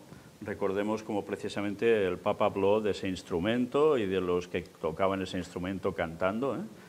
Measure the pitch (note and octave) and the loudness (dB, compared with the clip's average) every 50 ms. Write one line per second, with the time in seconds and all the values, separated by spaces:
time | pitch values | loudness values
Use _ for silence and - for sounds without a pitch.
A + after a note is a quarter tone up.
0 | - - - - - - - - G#2 A2 G2 F2+ G2+ F#2+ F#2+ G2+ G2+ G#2 A2 G#2+ | -18 -20 -20 -20 -20 -20 -18 -10 -8 -8 -4 -2 -2 0 0 0 0 0 -2 -4
1 | A2 - A2 G2+ F#2+ G#2+ G2+ - - G2+ - G#2+ G2+ G#2 G2+ G2+ A#2 A#2 A2+ G#2+ | -4 -4 -4 -4 -4 -4 -6 -6 -6 -6 -4 -4 -4 -4 -2 2 4 4 4 4
2 | G2 F2+ F2+ F2 - G#2 G2 - A2 G2+ F#2+ G2+ F#2+ G2 G#2 A2 G#2+ G2+ F2+ - | 4 2 0 0 0 0 2 2 2 2 2 4 4 4 4 4 2 0 -2 -2
3 | - F#2+ F#2 F2 - - F#2+ E2 F2 A2 A#2 B2 B2 A#2+ - C#3+ D3+ D#3 D3 B2 | -2 -4 -4 -6 -4 -4 -2 0 2 2 2 0 0 0 2 4 4 4 4 2
4 | G#2 F#2 F#2+ F#2 F2+ F2 F2 F2+ F2 - - F#2 D#2+ - - - - D#2+ E2 F2 | 2 0 0 0 2 2 0 0 0 -2 -4 -6 -6 -8 -8 -6 -4 -4 0 2
5 | G2 F#2+ G2 F#2+ F#2 F2+ - F#2 E2 - - F#2+ F2+ F#2 G2 F2+ - G2+ E2 - | 2 2 2 0 -2 -4 -4 -6 -6 -6 -6 -6 -4 -4 -4 -2 -2 -2 -2 -2
6 | F2 E2 E2 E2 F2+ F#2+ G#2 A2+ C3+ C3+ G#2 D#3+ G#3+ - - - - | -4 -4 -2 -2 0 0 0 0 -2 -2 -2 -4 -6 -10 -12 -18 -20